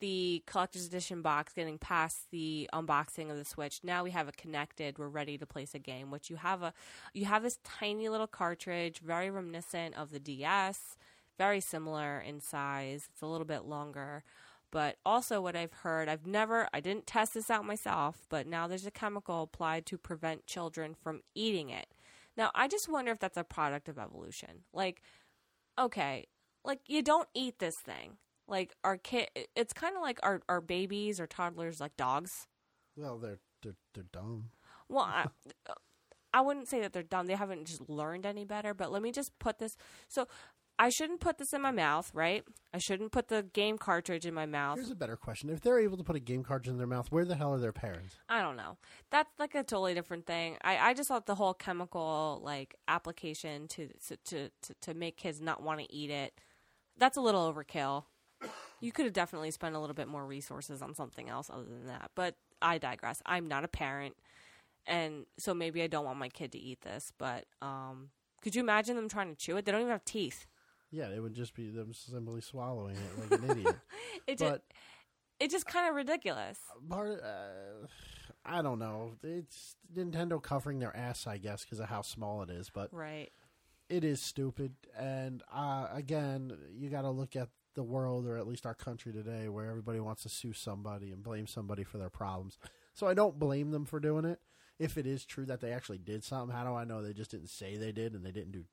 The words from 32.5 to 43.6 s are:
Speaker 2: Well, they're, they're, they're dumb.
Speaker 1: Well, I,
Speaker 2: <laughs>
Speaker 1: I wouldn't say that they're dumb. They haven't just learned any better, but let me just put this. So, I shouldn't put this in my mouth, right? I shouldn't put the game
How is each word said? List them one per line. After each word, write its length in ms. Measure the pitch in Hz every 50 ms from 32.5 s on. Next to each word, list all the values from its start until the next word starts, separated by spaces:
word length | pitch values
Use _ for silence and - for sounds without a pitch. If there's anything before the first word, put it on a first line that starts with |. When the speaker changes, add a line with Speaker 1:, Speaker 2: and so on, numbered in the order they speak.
| _ _ _ _ _ _ _ _ -
Speaker 2:
Well, 220 | 147 151 139 120 113
they're, 220 | 113 110 101 92 _ _ _ _ -
they're, 140 | 110 95 - _ _ -
they're 100 | 104 92 87 -
dumb. 380 | 87 95 110 117 110 110 117 - _ - - - - - -
Speaker 1:
Well, 160 | 262 269 -
I, 220 | 98 98 - 143 156 - _ - 135 - _ - - - -
Speaker 2:
<laughs> 520 | _ _ _ _ _ - - _ _ _ -
Speaker 1:
I 100 | 254 269
wouldn't 260 | 277 285 285 254 240
say 120 | - 247 214
that 100 | 196 -
they're 100 | 180 165
dumb. 240 | 165 190 185 180
They 80 | 180 185
haven't 320 | 196 202 196 190 160 160
just 220 | 165 165 143 - -
learned 340 | 151 147 151 156 165 180 185
any 200 | 202 202 208 208
better, 280 | 202 208 208 208 208 208
but 200 | 190 190 147 143
let 100 | 202 214
me 80 | 233
just 260 | 240 277 285 - - -
put 180 | - 233 208 -
this. 180 | 226 220 - - - - - - -
So, 220 | - - 269 247 - - - - - - _ _ _ _ - 220
I 60 | 247
shouldn't 320 | 247 - 311 311 349 339
put 160 | - 349 320
this 160 | - 277 - -
in 80 | 277
my 120 | 277 269 254
mouth, 380 | 208 160 147 147 160 185 - -
right? 280 | 156 160 170 190 214 - - - - _ _ -
I 60 | 180
shouldn't 340 | - - 196 190 214 220 -
put 160 | 254 240 -
the 140 | 226 214 202
game 340 | 185 - 208